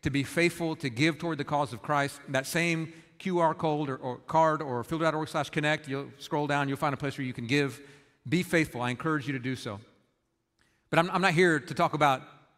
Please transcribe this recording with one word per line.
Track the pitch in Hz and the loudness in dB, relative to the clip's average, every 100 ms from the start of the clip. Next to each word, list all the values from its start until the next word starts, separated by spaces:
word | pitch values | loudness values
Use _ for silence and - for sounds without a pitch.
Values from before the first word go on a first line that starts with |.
to | - | -2
be | 139 | -2
faithful, | 131 - 170 - 170 160 | -2 2 2 2 -4 -4
to | 139 | -6
give | 117 160 151 | 0 0 0
toward | 170 156 | -4 -4
the | - | -2
cause | 147 143 | -2 -2
of | 113 | -6
Christ. | - 147 139 - - | -2 0 0 -4 -2
That | 131 135 | -2 0
same | 175 170 165 160 - - _ | 0 0 0 -4 -10 -20 _
Q | 190 175 | -2 2
R | 165 170 | 2 2
code | 165 151 147 | 0 0 -2
or, | 131 | -4
or | 135 120 | -6 -10
card | - 160 160 151 | 0 4 4 2
or | 151 123 | -2 -4
fill | 117 165 | -4 0
dot | 165 156 | 0 0
org | 156 | -2
slash | 160 143 | -4 -2
connect, | - 151 151 151 | 0 0 0 -2
you'll | 135 135 117 | -8 -8 -14
scroll | - 151 147 | -4 -2 0
down, | 143 139 | 0 0
you'll | 135 | 0
find | 151 | -2
a | 135 | -2
place | 143 131 | -4 -4
where | 131 | -6
you | |
can | 120 117 | -6 0
give. | 143 139 120 - - _ _ - | 2 2 -2 -16 -20 _ _ -2
Be | 160 | 0
faithful. | 180 175 156 120 | 2 2 2 -2
I | 123 | -4
encourage | 123 160 151 127 | -2 -2 -2 -2
you | |
to | 135 | -4
do | 123 127 | -4 -6
so. | - 101 110 _ _ _ _ _ _ _ _ _ _ | -6 -10 -14 _ _ _ _ _ _ _ _ _ _
But | 147 | 2
I'm, | 175 | 2
I'm | 180 | 2
not | 190 | 2
here | 165 180 156 | 6 4 4
to | - | -2
talk | 147 165 151 | 0 0 4
about | 147 131 - - _ | 4 4 -4 -20 _